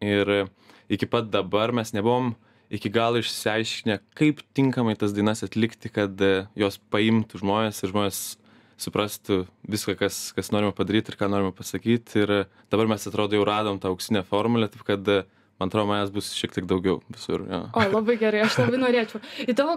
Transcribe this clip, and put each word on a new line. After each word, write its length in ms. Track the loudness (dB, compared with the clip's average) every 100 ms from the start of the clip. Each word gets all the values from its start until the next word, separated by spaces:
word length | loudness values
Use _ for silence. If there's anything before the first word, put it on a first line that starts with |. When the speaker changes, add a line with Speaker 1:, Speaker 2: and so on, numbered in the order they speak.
Speaker 1:
ir, 300 | 0 2 4
e, 160 | 2 0 _ _ -20 -4
iki 180 | -2 0
pat 180 | 0 0
dabar 440 | -2 0 0 0
mes 180 | -2 -2
nebuvom 400 | -2 2 2 0 -6 _ _ -12
iki 200 | -8 -2
galo 260 | 0 2 0
išsiaiškinę, 800 | -2 -4 -2 0 -2 -4 -2 -2 _ 0
kaip 260 | 2 2 -6
tinkamai 400 | 0 2 2 0 0
tas 160 | 0
dainas 280 | 2 0 0 -4
atlikti, 440 | -2 -2 -2 -6
kad, 220 | -2 -2 2
e, 240 | 2 2 -2 -2
jos 200 | -2 -2 -2
paimtų 500 | 2 4 2 0 -4
žmonės 400 | 0 0 0 -2
ir 80 | -2
žmonės 300 | 0 0 -2 -10 -12 _ -20 _ -12
suprastų 640 | -4 -2 -2 -4 0 0 0 _ -6
viską, 280 | -4 -4 -2
kas, 220 | -2 -2 -8 -6
kas 160 | -2
norima 180 | 0 0
padaryt 380 | 0 0 0 0
ir 80 | -4
ką 100 | 0
norima 240 | 0 -2
pasakyt. 640 | -4 -10 -6 0 0 0 0
Ir, 140 | 2
e, 140 | 2 0 _ -2
dabar 180 | 2 2
mes, 180 | 0 -2
atrodo, 300 | -2 0 2
jau 80 |
radom 380 | 2 2 0 -2
tą 80 | -2
auksinę 320 | -4 0 -2
formulę, 460 | 0 0 2 0 0
taip 160 | -4 -4
kad, 220 | -2 2
e, 160 | 2 0 _ _ -6
man 80 | -2
atrodo, 220 | 0 0
manęs 200 | 0 -2
bus 180 | -4 -6
šiek 220 | -6 -4 -4
tiek 80 |
daugiau 380 | -2 0 0 -2 -4
visur, 300 | -16 -6 -6
jo. 140 | -4 -6 -4 0
Speaker 2:
O, 60 | 2
labai 220 | 2 2 2
gerai, 240 | 2 2 2
aš 100 | 2
labai 160 | 2 2
norėčiau. 400 | 2 2 0 -6 -12 -8
Į 100 | -2 0
tavo 160 | 2